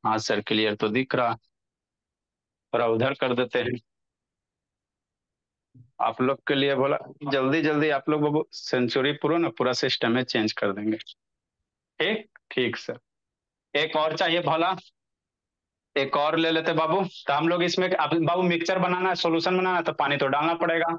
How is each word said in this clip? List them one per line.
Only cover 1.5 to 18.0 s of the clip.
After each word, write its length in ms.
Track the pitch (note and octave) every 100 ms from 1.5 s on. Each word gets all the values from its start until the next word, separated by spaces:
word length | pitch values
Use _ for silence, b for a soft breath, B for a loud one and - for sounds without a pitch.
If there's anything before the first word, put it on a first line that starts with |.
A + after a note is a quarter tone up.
| _ _ _ _ _ _ _ _ _ _ _ _
थोड़ा 140 | A#2 A#2
उधर 260 | A2+ C3
कर 200 | C3+ C3
देते 280 | B2 B2 B2+
हैं 180 | A#2+ A#2+ _ _ _ _ _ _ _ _ _ _ _ _ _ _ _ _ _ _ _ - - _
आप 200 | A#2 A#2
लोग 180 | B2+ C#3 -
के 60 |
लिए 200 | C#3 C#3
भोला, 220 | C#3 C#3 D3 - -
जल्दी 360 | C#3+ C3+ C3 D#3+
जल्दी 260 | D3+ D3+ D3+
आप 180 | C#3 -
लोग 120 | D3+
बाबू 220 | D3 D3+ -
सेंचुरी 600 | - - C3 A#2+ C3+ C3+
प्रो 220 | C#3+ D3 E3+
ना 100 | D#3+
पूरा 220 | - B2
system 380 | B2 C3+ - A#2
में 100 | A#2+
change 280 | B2 A#2 G#2+
कर 200 | - G#2
देंगे। 240 | G2+ G#2+ A2
ठीक, 1300 | - - _ _ _ _ _ _ _ _ E3 A3 - - _
ठीक 260 | - B2 -
सर, 220 | - - _ _ _ _ _ _ _
एक 220 | D3 D#3 D#3
और 200 | D#3 D#3
चाहिए 240 | F3+ E3+
भोला, 320 | D#3+ D#3+ F3 F#3 - _ _ _ _ _ _ _ _ _ _ -
एक 200 | C3+ C#3+
और 200 | D3 D#3
ले 120 | E3
लेते 220 | D#3+ D#3+
बाबू। 300 | D#3+ D3+ F3+ F#3+ - -
तो 60 |
हम 160 | C#3+ E3
लोग 140 | F3
इसमें 260 | F3+ F3 F3+
अब 260 | F#3